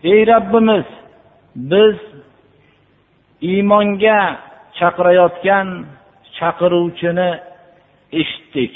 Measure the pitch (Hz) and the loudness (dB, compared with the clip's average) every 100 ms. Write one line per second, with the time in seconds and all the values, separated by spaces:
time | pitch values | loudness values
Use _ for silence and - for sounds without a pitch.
0 | 160 208 220 226 196 226 220 208 - - | 2 2 4 2 2 0 2 0 -2 -16
1 | - _ _ _ _ 127 131 185 214 190 | -20 _ _ _ _ -16 -2 2 2 0
2 | - 143 - _ _ _ _ _ _ _ | -12 -20 -20 _ _ _ _ _ _ _
3 | _ _ _ _ 165 190 202 208 208 196 | _ _ _ _ -4 -2 2 2 2 0
4 | 214 214 185 139 - - _ - 175 175 | 2 2 0 -6 -16 -20 _ -2 -2 0
5 | 180 180 175 175 190 196 190 180 160 143 | 2 4 2 0 -2 -2 -2 -10 -14 -20
6 | _ _ _ - 165 - 175 175 170 170 | _ _ _ -8 -6 -2 0 0 -2 -4
7 | 170 175 180 165 - - _ _ _ _ | -6 -4 -4 -6 -14 -20 _ _ _ _
8 | _ 156 151 - _ 143 120 | _ -6 -6 -8 _ -6 -6